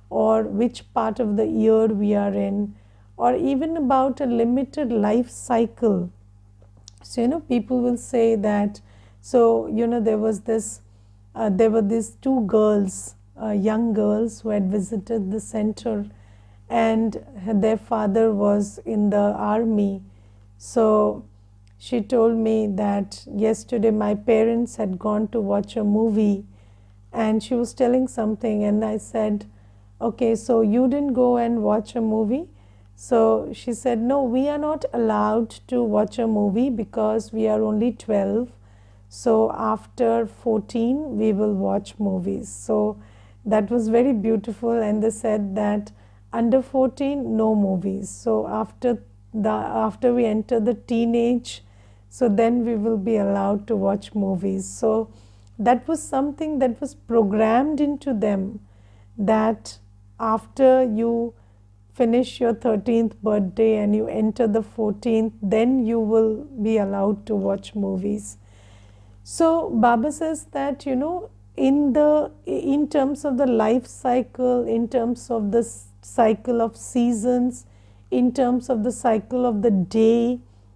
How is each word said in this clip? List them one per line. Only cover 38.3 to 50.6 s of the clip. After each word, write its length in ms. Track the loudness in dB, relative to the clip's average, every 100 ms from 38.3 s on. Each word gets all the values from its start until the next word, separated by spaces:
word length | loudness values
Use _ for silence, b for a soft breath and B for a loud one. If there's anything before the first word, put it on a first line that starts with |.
| -2 -4 -10 b b b b b
So 420 | -6 0 2 2
after 760 | 0 -4 -4 -8 -2 0 2 -2
fourteen, 920 | -6 -2 -2 -2 -2 0 0 -4 -2
we 160 | 0
will 200 | 2 0
watch 460 | 0 0 -2 -4 -4
movies." 500 | -2 -2 -4 -6 -8
So 480 | -16 -4 0 0 -4 B B B B -2
that 240 | 0 2
was 200 | 0 2
very 240 | 2 4
beautiful, 580 | 2 0 -2 -2 -6 -2
and 320 | 0 0 0
they 80 | 0
said 440 | -2 -2 -2 -2 -2
that 360 | -2 -2 -6 b b b b
under 280 | -2 2 2
fourteen, 760 | 0 0 0 0 -4 -4 -2 0
no 160 | 2
movies. 560 | 2 2 0 -2 -6 -8
So 380 | -8 -2 -2 -2
after 500 | -4 -6 -4 -2 -2 -6 -20 -12
the, 160 | -4 -2
after 640 | -2 -2 -2 -2 0 0
we 120 | 2 2
enter 340 | 0 0 0